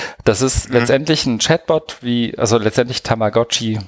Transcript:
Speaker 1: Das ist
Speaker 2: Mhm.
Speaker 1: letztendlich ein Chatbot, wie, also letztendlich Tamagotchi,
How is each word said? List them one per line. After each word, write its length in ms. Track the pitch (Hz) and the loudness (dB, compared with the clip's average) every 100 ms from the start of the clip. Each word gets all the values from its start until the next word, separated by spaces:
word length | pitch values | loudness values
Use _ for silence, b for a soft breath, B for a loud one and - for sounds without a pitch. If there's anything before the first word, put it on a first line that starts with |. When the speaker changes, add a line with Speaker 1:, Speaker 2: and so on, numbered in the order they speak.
| B B | B B
Speaker 1:
Das 180 | - 104 | 0 2
ist 280 | 131 - - | 2 0 2
Speaker 2:
Mhm. 60 | 123 | 0
Speaker 1:
letztendlich 500 | 120 135 151 156 135 | 2 2 2 0 0
ein 140 | 110 | -2
Chatbot, 580 | - 165 - 160 - - | 0 0 0 -2 -2 -10
wie, 360 | 123 120 117 - | -4 -2 -2 -2
also 200 | 104 117 | 0 2
letztendlich 460 | 107 - 123 123 | 2 0 -2 -4
Tamagotchi, 760 | - 113 107 110 117 - 113 110 | -4 -2 0 0 0 -2 -2 -4